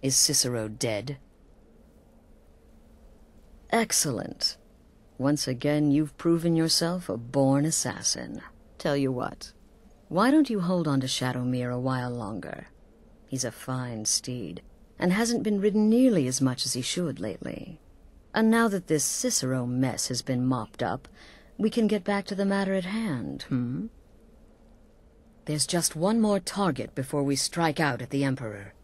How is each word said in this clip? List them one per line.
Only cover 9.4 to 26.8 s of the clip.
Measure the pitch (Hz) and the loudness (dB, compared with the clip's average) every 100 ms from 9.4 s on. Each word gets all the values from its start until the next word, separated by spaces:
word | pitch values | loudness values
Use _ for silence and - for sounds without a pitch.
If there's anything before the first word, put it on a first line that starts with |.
| - - - - - - - | -16 -18 -20 -20 -20 -20 -4
why | 170 226 | 2 4
don't | 302 277 | 6 4
you | 214 | 2
hold | 175 185 160 | 0 2 2
on | 139 | 0
to | 127 | 0
Shadowmere | - 127 127 123 127 123 | -2 -2 -2 -2 -2 -2
a | 123 | -2
while | 127 127 123 | -2 -2 -2
longer? | 120 104 107 - - - - - - - - - | -6 -6 -8 -10 -12 -14 -20 -20 -20 -20 -20 -10
He's | 131 | -6
a | 127 | -4
fine | - - 127 123 113 | -6 -6 -6 -4 -6
steed, | 110 - - 123 90 - - - - - | -2 -2 -2 -8 -8 -12 -16 -20 -20 -2
and | 180 | 0
hasn't | 190 233 233 | 2 2 0
been | 220 208 | 0 2
ridden | 202 208 214 | 2 4 4
nearly | 226 262 196 127 | 6 6 4 2
as | 131 | 2
much | 135 123 | 0 0
as | 131 | -4
he | 123 | -4
should | 120 - 175 - | -4 -2 -2 -4
lately. | 104 87 62 - - - - - - - - | -6 -6 -8 -10 -12 -16 -20 -20 -20 -20 -6
And | - 220 | 2 4
now | 226 233 | 6 4
that | 196 175 | 0 0
this | 156 | 0
Cicero | - - 254 - 127 131 123 | 0 -2 -2 -2 0 -2 -2
mess | 123 131 - - | 0 0 0 -4
has | 123 | -4
been | - 127 127 | -2 -2 0
mopped | 127 107 - | 0 -4 -4
up, | 113 117 - - - - - - | -4 -4 -8 -20 -20 -20 -20 -2
we | 208 | 0
can | 226 214 | 2 2
get | 208 | 0
back | 180 202 196 | 0 -2 -2
to | 190 | -2
the | |
matter | 196 196 190 | 0 0 0
at | 190 | -2
hand, | 185 214 220 135 76 69 - | -2 -4 -2 -4 -6 -10 -4
hmm? | 127 120 135 220 - - - - - - - - - - - - - - - - | -2 -2 -4 -8 -12 -20 -20 -20 -20 -20 -20 -20 -20 -20 -20 -20 -20 -20 -20 -6
There's | 151 - | -2 0
just | 175 160 156 | 0 0 0
one | 175 226 | 2 4
more | 214 202 | 4 2
target | 190 - 196 127 | 0 0 0 0